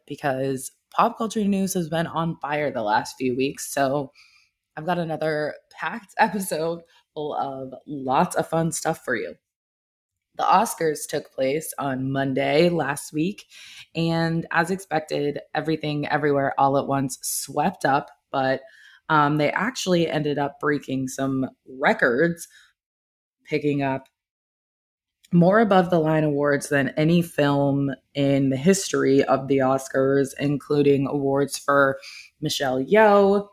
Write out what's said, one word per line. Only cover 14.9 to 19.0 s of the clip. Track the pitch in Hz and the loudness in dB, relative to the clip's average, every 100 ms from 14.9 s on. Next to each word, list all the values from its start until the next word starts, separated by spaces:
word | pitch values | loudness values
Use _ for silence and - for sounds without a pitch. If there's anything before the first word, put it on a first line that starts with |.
| 156 156 147 147 147 - | -6 -4 -4 -4 -6 -8
Everything | 156 151 156 151 147 - | -6 -4 -4 -4 -4 -2
Everywhere | 147 147 139 135 - | 0 0 0 0 2
All | 139 139 | 2 2
at | 123 | 0
Once | 139 135 - | -2 -4 -6
swept | - - - 139 175 - | -8 -8 -6 -2 -2 -2
up, | 143 139 - _ _ | 0 0 -2 _ _
but, | 139 131 131 - - - - | -4 -2 -2 -6 -20 -20 -12